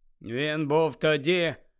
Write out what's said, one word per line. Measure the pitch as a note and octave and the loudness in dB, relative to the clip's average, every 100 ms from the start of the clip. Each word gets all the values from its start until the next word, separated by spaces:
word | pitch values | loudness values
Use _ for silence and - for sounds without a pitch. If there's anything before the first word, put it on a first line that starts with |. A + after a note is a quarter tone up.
| _ _ | _ _
Він | - A#2+ D3+ D#3 C#3+ | -10 -6 -4 -2 0
був | D3+ D#3+ | 2 2
тоді | B2+ D#3+ D3+ C#3 F#3 E3 - _ | 2 2 2 2 0 0 -4 _